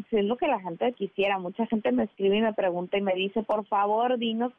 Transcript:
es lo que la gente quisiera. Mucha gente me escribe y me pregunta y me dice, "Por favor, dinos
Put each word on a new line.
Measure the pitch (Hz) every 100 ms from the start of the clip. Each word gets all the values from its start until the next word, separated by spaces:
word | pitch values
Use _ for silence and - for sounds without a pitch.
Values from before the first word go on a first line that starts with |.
| -
es | 220 202
lo | 247
que | 320
la | 226
gente | 185 170 233
quisiera. | 247 196 - 196 196
Mucha | 180 196 226
gente | 220 247
me | 247 220
escribe | - 196 202
y |
me | 226
pregunta | 208 190 175 180 202
y |
me | 202
dice, | 185 196 233
"Por | 214 214 202
favor, | 208 202 220 240 254
dinos | 233 226 247